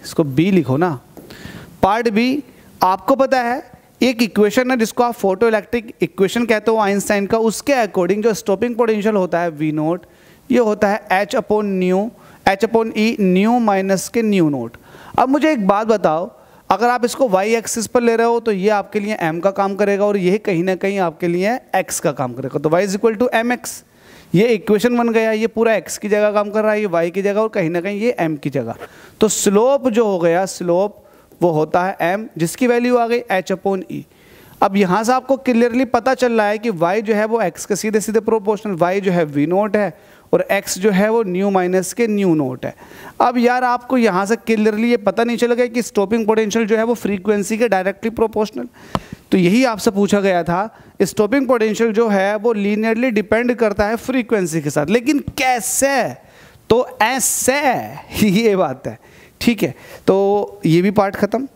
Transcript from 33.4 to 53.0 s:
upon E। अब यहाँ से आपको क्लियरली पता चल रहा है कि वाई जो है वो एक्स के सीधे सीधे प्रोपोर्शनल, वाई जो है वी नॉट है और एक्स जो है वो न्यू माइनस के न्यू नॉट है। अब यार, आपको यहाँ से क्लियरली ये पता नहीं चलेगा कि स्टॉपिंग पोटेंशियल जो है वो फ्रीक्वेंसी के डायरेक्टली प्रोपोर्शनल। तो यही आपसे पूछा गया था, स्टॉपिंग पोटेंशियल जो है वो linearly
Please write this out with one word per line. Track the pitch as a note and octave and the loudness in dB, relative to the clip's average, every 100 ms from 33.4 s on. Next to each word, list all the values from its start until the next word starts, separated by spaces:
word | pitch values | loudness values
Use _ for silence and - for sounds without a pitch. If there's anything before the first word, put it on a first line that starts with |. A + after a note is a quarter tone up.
| - | -2
upon | F#3 G3 G3 - | -4 -2 -4 -6
E। | D3 C#3+ _ - - - - | -12 -14 _ -20 -20 -20 -2
अब | G3+ G3 | 0 2
यहाँ | F#3+ F#3 | 2 2
से | A3+ | 2
आपको | B3+ B3+ C4+ | 0 0 -2
क्लियरली | C4 A#3 A#3+ A#3 | 2 2 2 0
पता | C4 B3 A#3 | 0 0 0
चल | C4 B3+ | 0 0
रहा | A3+ G#3 | 2 0
है | G#3+ | 0
कि | A#3 | -4
वाई | F3+ E3+ G#3 | -2 0 0
जो | G#3+ | 0
है | G#3 | 0
वो | G#3+ A3+ | 0 0
एक्स | F#3+ - - | -2 -4 -6
के | G#3 | -4
सीधे | G#3+ G#3+ | -2 -2
सीधे | G#3+ A3 | 0 -2
प्रोपोर्शनल, | G#3+ A3 G3+ G#3 G#3+ | 0 -2 0 -4 -4
वाई | F3 F3 F#3+ | -2 0 0
जो | F#3+ | 0
है | F3 | 0
वी | D#3 C#3+ D3+ | 0 0 0
नॉट | F#3 G#3 G#3 | 0 0 0
है | G3 - - - - | -2 -6 -20 -20 -2
और | E3+ | -2
एक्स | F#3 G3 - - | 2 -2 -2 -2
जो | G#3 | 0
है | F#3+ G#3 | 2 2
वो | A3+ | 0
न्यू | G#3+ F3+ G3+ | -2 -2 0
माइनस | G3 F3+ F#3 F3+ | 0 0 -2 -2
के | - A#3 | -4 -2
न्यू | G#3 G3 | 0 2
नॉट | D#3 C3 B2+ - | 2 -2 -6 -10
है। | - - - - - | -12 -20 -20 -20 0
अब | A#3 B3 | 0 4
यार, | A#3+ B3 | 2 2
आपको | B3 B3 B3 C4 | 0 -2 -2 2
यहाँ | A3+ F3+ G3 | 2 2 -2
से | A3+ | -4
क्लियरली | - A3 G#3+ G#3 A#3 | -2 0 2 0 0
ये | A#3+ | 0
पता | G3+ F#3+ | 0 0
नहीं | A#3 A#3 | -2 0
चलेगा | A#3+ A#3+ B3 | 0 0 0
कि | A#3 | -2
स्टॉपिंग | G#3+ - G3 A#3 A3 | -2 -2 0 0 2
पोटेंशियल | A3 A3 G#3+ A3 | 0 2 -2 0
जो | A3 | 0
है | |
वो | A3+ | 0
फ्रीक्वेंसी | A#3 G#3+ G3 G3 G#3 G3 A3 | -2 -2 -4 0 -2 0 -2
के | A#3 | 0
डायरेक्टली | F#3+ F#3 G3 A#3 | 0 -2 -4 -6
प्रोपोर्शनल। | A3+ A3+ G#3+ G#3 - B3 - - - - - _ | -2 -2 0 -4 -4 -12 -14 -10 -10 -10 -20 _
तो | G3 | 2
यही | E3+ A3 | 4 4
आपसे | C4 G#3+ - | 2 0 -2
पूछा | G3 G3+ G3+ | 0 2 2
गया | G3 F3+ | 2 0
था, | E3 F3 G#3+ - - _ | 0 -2 -4 -10 -20 _
स्टॉपिंग | G3 - G#3 C#4 B3+ | -4 0 2 2 2
पोटेंशियल | B3 A3 G#3 A#3 | 2 2 0 0
जो | G#3+ A#3 | 2 2
है | G3+ F#3+ G#3+ | 2 0 0
वो | A3 | -2
linearly | A3 G3+ G#3 A3 A3+ | 0 0 0 0 0